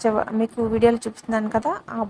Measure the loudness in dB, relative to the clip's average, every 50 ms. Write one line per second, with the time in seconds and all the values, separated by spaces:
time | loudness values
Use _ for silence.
0 | 2 2 2 2 0 0 0 -2 -2 -2 -2 -2 -2 0 2 4 4 4 4 2
1 | -2 -8 -10 -8 -6 -4 -2 -2 -2 0 0 0 0 0 -4 -4 -6 -8 -6 -6
2 | -6